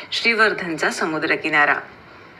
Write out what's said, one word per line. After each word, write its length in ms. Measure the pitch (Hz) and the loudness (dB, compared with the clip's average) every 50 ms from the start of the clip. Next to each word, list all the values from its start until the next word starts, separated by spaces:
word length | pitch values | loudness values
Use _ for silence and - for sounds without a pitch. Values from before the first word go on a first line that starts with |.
| - - | -12 -8
श्रीवर्धनचा 800 | - - - 233 233 208 220 208 180 - - 175 160 151 - 202 | -6 -2 0 2 4 4 4 2 2 0 -4 -6 -4 -2 -2 -2
समुद्रकिनारा. 840 | 233 - 214 170 156 156 151 - 156 147 - 156 151 151 147 147 135 - - - - - - - - - - - - - | -2 -2 -2 -2 -2 -2 -2 -2 -2 -2 -2 0 2 2 4 4 2 0 -4 -12 -16 -20 -20 -20 -20 -20 -20 -20 -20 -20